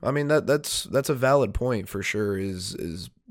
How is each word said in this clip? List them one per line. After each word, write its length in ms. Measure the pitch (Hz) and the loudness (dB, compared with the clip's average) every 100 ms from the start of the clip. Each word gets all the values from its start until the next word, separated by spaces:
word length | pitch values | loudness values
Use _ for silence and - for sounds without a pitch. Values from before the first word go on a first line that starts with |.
I 80 | - | -2
mean, 160 | 147 143 | 0 2
that, 180 | 156 - | 2 4
that's, 360 | 147 - - - | 2 0 -6 -2
that's 240 | 135 139 | 0 0
a 60 | 135 | 2
valid 380 | 131 143 113 | 4 4 4
point 360 | 104 123 113 95 | 0 0 -2 -4
for 120 | 98 | -6
sure, 340 | 95 104 104 98 | -4 -2 0 0
is, 380 | 98 92 92 - | -2 -4 -6 -6
is 340 | 85 87 113 - - | -6 -8 -10 -16 -18